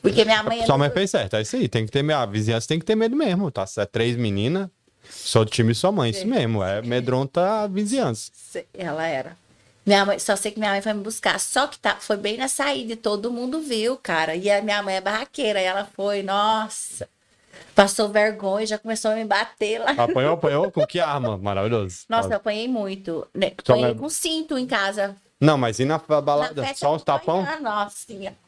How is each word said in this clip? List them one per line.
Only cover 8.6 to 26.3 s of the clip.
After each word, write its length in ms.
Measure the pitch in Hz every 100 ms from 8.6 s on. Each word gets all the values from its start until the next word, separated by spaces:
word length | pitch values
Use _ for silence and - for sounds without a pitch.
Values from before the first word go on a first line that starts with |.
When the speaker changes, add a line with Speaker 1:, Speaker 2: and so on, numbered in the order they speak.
| -
Speaker 1:
ela 320 | - 175 151 165
era. 340 | 139 131 175 _ _ _ _
Minha 200 | - 202 202
mãe, 100 | 196
só 160 | - 196
sei 160 | 214
que 80 | 214
minha 100 | 214
mãe 100 | 196
foi 120 | 214
me 100 | 208
buscar, 380 | 202 220 196 196
só 260 | - 262 285
que 100 | -
tá, 200 | 214 -
foi 180 | - 208
bem 200 | 202 233
na 100 | 262
saída 460 | - 285 277 233
e 40 | 226
todo 360 | 214 202 233
mundo 280 | 240 254 311
viu, 360 | 302 226 226 262
cara. 400 | - 165 160 165
E 120 | 196
a 140 | 202
minha 180 | 208 208
mãe 140 | 202
é 60 | 190
barraqueira, 600 | 190 214 277 - 240 202
e 40 |
ela 200 | 185 190 202 -
foi, 260 | 202 202
nossa, 840 | 196 202 214 220 220 - - - - _ _ _ _ - -
passou 340 | - 196 - 208
vergonha, 560 | 208 214 202 190 202
já 140 | 220 214
começou 320 | 220 220 220
a 60 | 220
me 80 |
bater 560 | 220 202 220 - 208 226
lá. 100 | -
Speaker 2:
Apanhou, 440 | 285 - 330 143
apanhou? 360 | 165 147 143 180
Com 160 | 170 -
que 140 | 175
arma? 360 | 160 143 123 101
Maravilhoso. 680 | 101 98 104 117 95 87 -
Speaker 1:
Nossa, 180 | 226 190
eu 40 |
Speaker 2:
Nossa. 60 | 202
Speaker 1:
apanhei 320 | 220 208 240
muito, 580 | 247 196 190 190 165 -
né? 160 | - 196 -
Speaker 2:
Sua 100 | -
Speaker 1:
Apanhei 160 | 127 123
Speaker 2:
mãe 60 | 113
Speaker 1:
com 80 | 302
cinto 480 | - 339 320 311 269
em 100 | 254
casa. 480 | 294 294 214 196 196 _ _
Speaker 2:
Não, 180 | 147 143
mas 220 | 120 110
e 40 |
na 140 | 135 156
balada? 640 | - 151 139